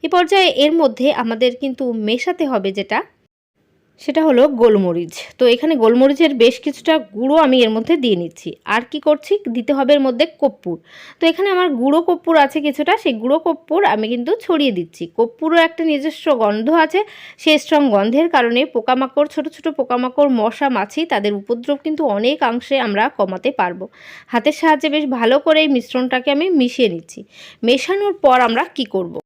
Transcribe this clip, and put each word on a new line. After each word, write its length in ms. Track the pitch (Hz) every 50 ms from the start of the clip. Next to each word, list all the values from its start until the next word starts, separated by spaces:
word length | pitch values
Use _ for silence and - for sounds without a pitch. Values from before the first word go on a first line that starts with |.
| -
এই 80 | 320
পর্যায়ে 380 | 370 359 359 330 403 392 381 349 269
এর 160 | - 277 302 311
মধ্যে 340 | 339 320 269 220 - 247 285 294
আমাদের 380 | - 247 226 226 220 247 254 247
কিন্তু 280 | 247 - 277 254 - 269 247 233 226
মেশাতে 440 | 214 208 220 247 - - 359 359 330
হবে 240 | 277 262 214 190 196 190
যেটা 260 | 202 196 196 214 233 415 - _ _ _ _ _ _ _ _ _ _ _ _ _ _ _ _ _ _
সেটা 200 | - - 277 311 311
হলো 200 | 320 262 240 262 302
গোলমরিচ। 680 | 285 233 226 233 214 202 196 180 170 170 175 160 - - - - -
তো 80 | _ 254 247 233
এখানে 200 | 233 285 311 330
গোলমরিচের 560 | 269 220 220 240 247 262 277 285 277 330 311 285
বেশ 220 | 247 233 233 254 254
কিছুটা 340 | - 302 277 - - - 320 320 - - -
গুঁড়ো 240 | 202 240 269 285 320
আমি 180 | 320 269 254 254 240
এর 80 | 220
মধ্যে 240 | 220 220 226 - 330
দিয়ে 200 | 320 262 240 208
নিচ্ছি। 340 | 175 175 165 165 - - 170 - _ _
আর 180 | - 202 226 240 240
কি 100 | - 302
করছি, 320 | - 311 302 294 - - 392 403 403 - 226
দিতে 200 | 240 226 - 294
হবে 200 | 269 277 247 294
এর 80 | 285 269
মধ্যে 180 | 269 247 233 294 320 311 _
কর্পূর। 380 | - - - _ _ 185 170 160 _ _ - - - - -
তো 60 | _ -
এখানে 220 | 330 320 - 381 403
আমার 180 | 392 359 359 359 285
গুঁড়ো 260 | 233 240 269 285 320 330
কর্পূর 320 | 339 349 339 _ - 330
আছে 220 | 320 285 277 - 320
কিছুটা, 320 | 285 294 285 - 302 349 370
সেই 180 | 440 - 339 254
গুঁড়ো 240 | 220 220 247 277 320
কর্পূর 420 | 320 349 320 311 _ - 302 339 403
আমি 220 | - 208 214 220 214
কিন্তু 240 | 240 240 240 254 392 466
ছড়িয়ে 320 | - - 349 311 294 269 214
দিচ্ছি। 320 | 180 170 165 _ - 175 170 _
কর্পূরও 420 | - 226 233 233 _ 320 320 330 339
একটা 240 | 320 330 330 330 330
নিজস্ব 420 | 320 302 285 269 311 311 - - 320 294 240
গন্ধ 280 | 220 208 208 214 220 247 311 339 320
আছে, 160 | 311 - 370 427 427 - - - - - _
সেই 180 | - 320 311 294
স্ট্রং 240 | 302 - 320 302 294 269
গন্ধের 380 | 214 202 196 214 233 277 330 339
কারণে 320 | 339 285 240 233 233 240 285
পোকামাকড়, 600 | - - 240 226 - 254 254 262 254 254 - 294 294
ছোট 160 | - - 294 311
ছোট 180 | - - - 330
পোকামাকড়, 600 | 294 - 262 - 247 247 247 254 254 294 294 285
মশা, 380 | 262 233 214 226 226 - 294 277
মাছি, 320 | 254 240 208 208 - - 320
তাদের 260 | 320 277 214 202 208 208
উপদ্রব 440 | 202 202 - 240 233 240 - 285 277 _
কিন্তু 200 | 320 311 294 320
অনেকাংশে 680 | 277 208 202 214 247 294 294 302 247 226 247 - - 277 269
আমরা 240 | 254 226 202 202 214 262
কমাতে 420 | - _ 208 190 190 185 - - -
পারবো। 320 | - 196 180 175 185 185 - _ - - - - - -
হাতের 300 | _ - 240 - 294 302 -
সাহায্যে 280 | - 330 311 294 - 311 277
বেশ 100 | 302 302 277
ভালো 260 | 254 247 233 226 247 285
করে 200 | 294 339 311 311
এই 80 | 311 311
মিশ্রণটাকে 600 | 277 247 226 - - 254 254 254 254 254 247 -
আমি 160 | 277 285 320 381
মিশিয়ে 380 | 370 302 254 240 247 - 247 214
নিচ্ছি। 320 | 170 170 165 _ - - 202 _ _ - - - - _ -
মেশানোর 520 | 220 247 269 - - 370 392 415 403 370 403 -
পর 120 | 285 254 254
আমরা 220 | 247 226 226 240 330 339 -
কি 100 | - 262
করব? 300 | 214 - 190 180 170 170 165 -